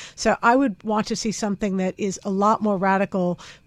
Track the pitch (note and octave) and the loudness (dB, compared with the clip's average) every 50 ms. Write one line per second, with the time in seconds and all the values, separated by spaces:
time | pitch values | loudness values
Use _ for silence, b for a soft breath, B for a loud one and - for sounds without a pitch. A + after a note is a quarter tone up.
0 | B B B - - A3+ G3 - - A#3 B3 C4+ C#4 B3 F#3 - - A3 G#3 G#3+ | B B B -2 0 0 0 2 4 4 4 4 4 2 0 -4 -4 -2 -2 0
1 | G3+ - A3+ - - A3 - - A3+ G3+ G3 - A3 G3 F#3+ F#3+ F#3 F#3 - - | 0 -2 -4 -4 -2 -4 -4 -2 -4 -4 -2 -2 -2 -2 0 0 -2 -2 -2 -4
2 | G#3 G3 F3 - - G3+ F#3+ G3 G3+ G#3+ A3 - G#3+ G#3 G3+ F3 G3 F#3+ F#3+ F#3+ | -4 -6 -6 -6 -6 -4 0 2 2 2 2 2 0 0 0 2 2 2 2 2
3 | G3+ F#3+ - F#3 F3 F3 F3 B B B B B B | 0 0 -2 -2 0 0 -2 B B B B B B